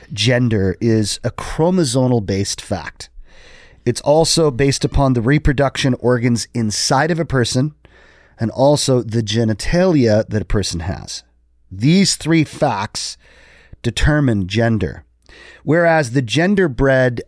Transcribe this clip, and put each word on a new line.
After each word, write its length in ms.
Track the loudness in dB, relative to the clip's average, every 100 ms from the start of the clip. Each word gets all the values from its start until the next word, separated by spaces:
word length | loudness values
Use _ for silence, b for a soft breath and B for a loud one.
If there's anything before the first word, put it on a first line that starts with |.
| B
gender 680 | -2 0 2 2 0 0 0
is 400 | 0 2 0 -4
a 80 | -8
chromosomal 920 | -8 -8 -2 0 2 0 0 2 0
based 380 | 0 -4 -4 -6
fact. 480 | -8 -8 -8 -16 -20 -20 b b b b b b -4
It's 160 | -2
also 500 | 2 2 2 2 0
based 340 | 2 0 0 0
upon 280 | 0 2
the 80 | 2
reproduction 720 | 2 2 2 2 0 0 -2 0
organs 520 | 0 2 0 -2 -4
inside 560 | -4 -4 -2 0 0 0
of 100 | -2
a 60 | -2
person 480 | -2 0 0 -2 -6 b b b b b b
and 120 | -6
also 500 | 2 2 2 2 0
the 220 | 0 -4
genitalia 1040 | -2 0 0 -2 0 2 2 4 4 2 0
that 140 | -4
a 40 | -2
person 360 | -2 -2 -6
has. 420 | -8 -10 -12 -16 -18 _ _ _ -18
These 440 | -2 2 4 2 -2
three 260 | 0 0
facts 720 | 0 -2 -2 -2 -6 -10 -12 -14 b b b b b b
determine 680 | -6 0 2 2 2 0 -2
gender. 560 | 0 0 0 -4 -8 -20 _ _ B B B
Whereas 480 | -2 2 4 2 0
the 100 | -2
genderbread, 1000 | -2 0 2 2 0 2 2 4 2 -2